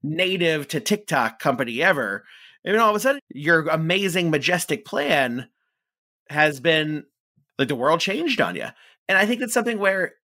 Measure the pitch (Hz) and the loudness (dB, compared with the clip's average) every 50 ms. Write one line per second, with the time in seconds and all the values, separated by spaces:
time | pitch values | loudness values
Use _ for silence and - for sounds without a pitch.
0 | - 147 156 165 185 185 185 185 175 165 160 151 143 - - 151 - - 208 208 | -6 -6 -2 -2 0 0 0 0 2 2 0 0 -4 -4 -6 -4 0 0 -2 -2
1 | - - 170 139 120 113 - _ - 151 131 117 135 117 113 123 160 190 180 143 | 0 -2 0 0 0 0 -2 _ -2 -2 0 0 -2 -4 -2 0 2 2 2 2
2 | 120 101 98 104 _ - - - - - - _ _ 175 202 226 233 214 208 208 | -2 -4 -6 -8 _ -16 -20 -20 -20 -20 -20 _ _ -2 2 2 4 2 2 2
3 | - 262 277 277 _ _ - 135 147 160 170 160 151 151 160 160 160 165 180 196 | 2 0 0 0 _ _ -14 -4 2 2 2 4 4 0 0 0 0 0 0 0
4 | 202 190 165 185 175 165 156 147 127 156 180 175 - - 156 120 - - - - | 0 0 0 0 0 2 0 0 2 0 0 0 0 -4 -4 -6 -6 -6 -6 -4
5 | - 294 170 147 131 123 117 127 123 _ _ _ _ _ _ _ _ _ _ _ | 0 2 2 2 2 0 -4 -8 -10 _ _ _ _ _ _ _ _ _ _ _
6 | _ _ _ _ _ _ 143 151 151 151 147 131 123 170 160 156 151 151 151 147 | _ _ _ _ _ _ 0 2 2 2 2 0 0 2 2 2 0 -2 -4 -8
7 | - _ _ _ _ _ _ _ _ _ _ - 135 117 143 117 123 147 160 170 | -8 _ _ _ _ _ _ _ _ _ _ -2 -2 0 0 0 2 2 2 2
8 | - 196 190 277 330 320 247 214 123 87 90 80 57 - - _ - - _ _ | 0 -4 -4 -4 -2 -2 0 0 0 -2 -2 -6 -8 -10 -12 _ -20 -20 _ _
9 | _ - 190 190 208 208 240 233 254 226 - 247 220 240 233 202 202 196 190 190 | _ 0 2 2 4 2 0 -2 -4 -2 -2 -2 0 0 -2 0 0 0 2 0
10 | 180 160 _ _ _ | -2 -4 _ _ _